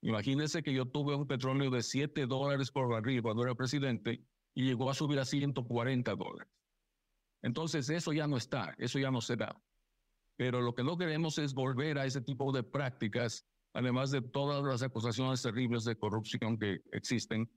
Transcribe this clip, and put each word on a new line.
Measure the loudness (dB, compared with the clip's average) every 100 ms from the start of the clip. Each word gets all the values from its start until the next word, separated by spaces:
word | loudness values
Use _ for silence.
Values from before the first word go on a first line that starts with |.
Imagínense | 0 -2 0 0 0 -2
que | 0
yo | 0
tuve | 0 0 0
un | 0 0
petróleo | -2 0 2 2
de | 2
siete | 0 0 0 0 0
dólares | 0 2 2 0
por | 0 0
barril | 2 2 2
cuando | 2 2
era | 0
presidente | 0 0 0 0 0 -2 -4 -6 _ _
y | -2
llegó | 2 2 0
a |
subir | 0 0 2
a |
ciento | 2 0 0 -2
cuarenta | -2 0 2 2 0 -2
dólares. | -4 -8 -14 _ _ _ _ _ _ _ _ _
Entonces | -4 -2 0 0 0
eso | 0 0
ya | 0 2
no | 0
está, | 0 -2 -4 -4
eso | -2 0
ya | 2
no | 0
se | 0 -2
da. | -2 -6 _ _ _ _ _ _ _ _
Pero | 0 2
lo | 0
que | 0
no | 0 0
queremos | 0 0 0 0
es | -2
volver | 0 0 2 0 0
a |
ese | 0 -2
tipo | -4 -2 0
de | 0
prácticas, | 0 -2 -2 -2 -2 0 -2 -4 -14 _ _
además | -2 0 2 2
de | 0
todas | -2 -2 0 0
las | 0 0
acusaciones | -2 -2 -2 0 0 0
terribles | 0 0 0 0
de | 0 -2
corrupción | 0 -2 -2 -4 0 0
que | 0 0 -4
existen | -8 0 -2 0 -2 -2